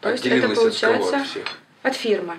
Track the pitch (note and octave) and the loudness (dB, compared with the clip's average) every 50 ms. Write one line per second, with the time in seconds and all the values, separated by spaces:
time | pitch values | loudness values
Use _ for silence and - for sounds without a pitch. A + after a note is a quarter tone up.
0 | - G3+ A#3 B3+ - B3+ B3+ B3+ B3+ A3+ G#3+ A#3 A3+ A3 A3 - - A3 A3+ G#3 | -2 -2 -2 0 0 2 2 2 2 2 2 4 4 2 2 2 2 2 2 2
1 | G3+ - - F#3 F3+ - - - - - - - - _ _ _ _ - - - | 2 0 0 -2 -4 -4 -8 -8 -10 -10 -12 -14 -20 _ _ _ _ -4 -4 -2
2 | - A#3 G#3 F#3 F3 F3 E3+ | 0 0 0 0 0 -6 -10